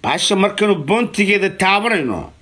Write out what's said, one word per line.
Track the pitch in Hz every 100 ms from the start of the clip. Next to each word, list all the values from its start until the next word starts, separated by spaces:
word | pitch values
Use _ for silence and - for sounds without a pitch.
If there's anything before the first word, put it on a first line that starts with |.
Baasha | 123 156 - 196
markaynu | 202 208 208 185 139
boontigeeda | 220 240 - 196 202 190
taabanayno | 190 190 196 226 208 131 90 76 -